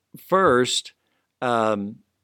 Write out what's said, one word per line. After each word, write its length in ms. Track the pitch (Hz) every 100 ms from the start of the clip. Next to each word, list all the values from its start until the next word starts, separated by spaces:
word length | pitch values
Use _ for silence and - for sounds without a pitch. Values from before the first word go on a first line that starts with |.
| _ -
first, 760 | - 185 185 123 127 - - - _ _ _ _
um, 560 | 127 120 110 107 101 117 _ _